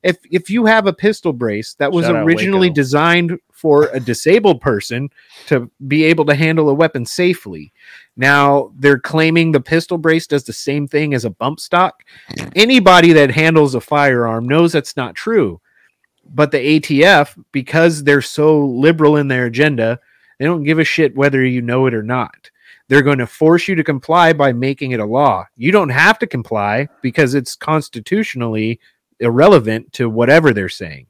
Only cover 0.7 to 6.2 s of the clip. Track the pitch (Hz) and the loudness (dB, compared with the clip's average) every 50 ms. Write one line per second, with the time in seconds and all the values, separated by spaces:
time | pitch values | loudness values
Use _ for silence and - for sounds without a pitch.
0.7 | 226 220 202 196 170 _ - 208 214 - - 175 139 120 120 110 104 104 110 - | 2 2 0 -2 -4 _ -2 -2 -2 -2 -6 -6 -4 -4 -4 -4 -4 -6 -8 -12
1.7 | - _ - 175 180 170 165 - - 113 110 165 170 170 185 190 196 190 185 180 | -8 _ -4 -2 -2 -2 0 0 -2 0 0 0 0 0 0 -2 0 0 0 0
2.7 | 151 147 135 127 139 147 156 170 170 175 175 165 180 - _ _ _ _ - 160 | 0 -2 -2 0 0 0 2 2 2 0 0 -2 -6 -10 _ _ _ _ 0 2
3.7 | 143 147 151 - - 160 117 120 117 - - 156 185 233 208 202 156 120 - 143 | 4 4 2 2 -2 -6 -4 -4 -6 -2 2 2 2 4 4 2 0 0 0 -2
4.7 | 113 101 - - 120 120 139 139 _ _ _ _ _ - - - 151 127 120 - | -2 -2 -4 -8 -8 -8 -8 -10 _ _ _ _ _ -20 -4 -2 -2 -2 -2 -6
5.7 | _ _ 139 135 143 156 156 156 165 156 | _ _ -8 -4 -2 0 2 2 2 2